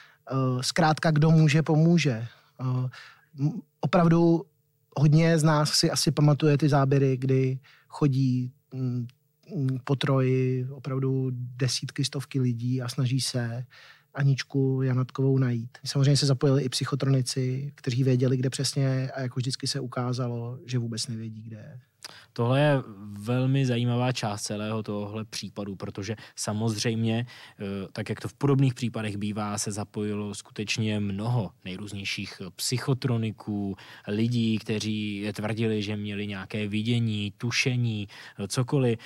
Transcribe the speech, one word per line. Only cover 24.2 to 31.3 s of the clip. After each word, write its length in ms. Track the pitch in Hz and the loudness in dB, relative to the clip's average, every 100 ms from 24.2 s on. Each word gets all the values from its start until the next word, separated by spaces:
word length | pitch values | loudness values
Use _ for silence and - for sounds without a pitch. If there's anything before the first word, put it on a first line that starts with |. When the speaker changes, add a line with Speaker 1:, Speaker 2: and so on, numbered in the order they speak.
| 110 104 | -4 -4
Speaker 2:
celého 400 | - 104 107 110 | -6 -4 -4 -4
tohle 420 | 107 104 104 107 | -4 -6 -6 -8
případu, 520 | 107 - 98 - 101 92 | -8 -10 -10 -8 -8 -8
protože 400 | 101 98 101 107 - - | -10 -8 -6 -8 -10 -10
samozřejmě, 920 | - 104 113 104 120 113 113 113 123 - - - | -4 -2 -2 -2 -2 0 0 0 -2 -10 -20 -12
eh, 40 | 101 98 95 | -8 -8 -8
tak 160 | - 104 | -8 -8
jak 120 | - | -6
to 80 | 104 | -10
v 60 | |
podobných 400 | - 139 135 139 | -2 2 4 4
případech 420 | 123 117 110 107 101 | 2 -4 -4 -6 -4
bývá, 420 | 104 104 104 104 | -4 -4 -4 -4
se 140 | - | -6
zapojilo 600 | 101 101 - 107 104 104 | -6 -8 -6 -4 -4 -6
skutečně 640 | 98 - - 104 - 110 107 | -10 -12 -10 -6 -2 -2 -2
mnoho 500 | 101 98 110 | -2 -4 -2